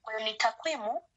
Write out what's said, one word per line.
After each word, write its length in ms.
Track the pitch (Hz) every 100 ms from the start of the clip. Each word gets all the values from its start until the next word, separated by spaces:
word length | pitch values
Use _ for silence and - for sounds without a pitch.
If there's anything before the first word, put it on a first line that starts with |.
Kwa 120 | -
hiyo 120 | 220 220
ni 80 | 214
takwimu, 680 | 233 - 320 294 214 302 -